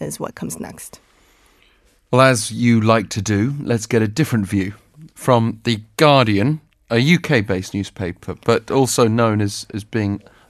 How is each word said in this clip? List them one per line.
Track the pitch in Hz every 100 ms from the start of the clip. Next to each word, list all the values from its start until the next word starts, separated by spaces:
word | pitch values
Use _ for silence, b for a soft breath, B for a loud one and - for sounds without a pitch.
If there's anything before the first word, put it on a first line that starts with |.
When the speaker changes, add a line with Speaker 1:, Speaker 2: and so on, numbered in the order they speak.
Speaker 1:
is | 147 -
what | -
comes | - - -
next." | - - - - _ b b b b b b b b b _
Speaker 2:
Well, | 127
as | 131 123 107
you | 110 120 117
like | 110 113 95
to | -
do, | 98 101 117 143
let's | - 117 110
get | 117
a | 110
different | 107 160 117 98
view | 98 95 - _ _ -
from | - - 120 113 110
The | - 110 107 -
Guardian, | 156 139 113 98 113 151 _ _ -
a | 117
U | 135 170
K-based | - 135 104 95 92
newspaper, | 104 98 - 92 90 - - -
but | 113 -
also | 135 127 - 117
known | 113 117 107
as, | 101 - -
as | 110
being | 101 117 101 101 - b b